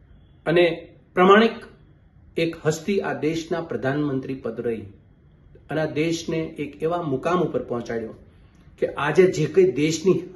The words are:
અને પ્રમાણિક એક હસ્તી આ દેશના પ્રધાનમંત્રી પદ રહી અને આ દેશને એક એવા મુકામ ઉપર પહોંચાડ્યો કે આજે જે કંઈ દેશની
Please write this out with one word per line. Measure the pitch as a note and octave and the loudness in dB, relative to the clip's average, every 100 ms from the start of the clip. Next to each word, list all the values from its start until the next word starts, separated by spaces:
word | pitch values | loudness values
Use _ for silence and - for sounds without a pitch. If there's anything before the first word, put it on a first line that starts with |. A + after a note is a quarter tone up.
| _ - _ _ - | _ -20 _ _ 0
અને | E3 F3 E3 - - _ | 4 4 2 -10 -20 _
પ્રમાણિક | - F3+ G3+ A3+ - - - _ _ _ _ - - | 4 6 8 6 0 -14 -20 _ _ _ _ -12 -4
એક | E3 D#3+ D3+ | -4 -2 -2
હસ્તી | D#3+ - G3 | -2 -2 -2
આ | D3+ | -2
દેશના | C#3 C#3+ D#3+ E3 E3+ | -2 -2 -2 -4 -6
પ્રધાનમંત્રી | E3 D#3 C3+ D3 D3 C3 C3 | -6 -6 -4 -2 -2 -4 -6
પદ | C3 A#2 A2+ | -8 -8 -6
રહી | A#2+ A2+ G2+ - _ _ _ _ - - - | -4 -6 -8 -18 _ _ _ _ -20 -20 -8
અને | D3 | -4
આ | D#3 | -2
દેશને | C#3+ E3 E3 - D#3+ | -2 -2 -2 -4 -4
એક | D#3+ - C#3+ - | -6 -8 -10 -6
એવા | D#3 F3 | -4 -2
મુકામ | D#3+ C3 E3 F3 | -2 -4 0 0
ઉપર | D#3 B2+ | 0 -2
પહોંચાડ્યો | - A#2+ A2+ A#2 A2 - - - - _ - - | -4 -6 -6 -8 -8 -12 -20 -20 -20 _ -20 -6
કે | - | -6
આજે | - C#3+ D#3 F3+ | -4 0 4 4
જે | - D3+ | 4 0
કંઈ | - F3+ | 4 4
દેશની | C3+ D#3 D#3+ F#3+ D3 - | 4 0 0 2 0 -2